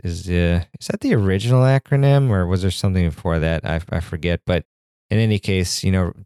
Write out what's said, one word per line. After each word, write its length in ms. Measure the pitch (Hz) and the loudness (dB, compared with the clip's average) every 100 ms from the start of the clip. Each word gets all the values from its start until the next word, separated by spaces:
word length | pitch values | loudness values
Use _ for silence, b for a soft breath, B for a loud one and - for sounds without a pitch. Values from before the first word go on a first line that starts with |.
is 200 | 90 85 | -8 -8
the, 420 | 87 87 85 87 85 - | -2 0 2 0 -2 -8
is 100 | - | -8
that 120 | 202 | -4
the 140 | 285 | 0
original 480 | 160 98 95 113 127 | 0 2 0 2 2
acronym, 680 | 131 135 - 139 139 139 135 | 4 2 0 0 2 4 2
or 160 | 98 87 | 2 0
was 160 | 90 | 0
there 80 | 92 | -2
something 380 | - 101 92 85 | -2 0 2 0
before 300 | 78 92 82 | -2 -2 0
that? 260 | 80 80 | 0 -2
I, 160 | - 80 85 | -2 -4 -4
I 100 | 87 | -6
forget. 400 | - 80 82 85 | -6 -6 -2 -2
But 220 | - 90 - _ _ _ - | -2 -4 -4 _ _ _ -4
in 100 | 107 | 0
any 200 | 110 104 | 2 0
case, 440 | - 95 90 - | 0 -2 -2 -2
you 100 | 95 | 0
know, 200 | 95 87 - | 0 0 -6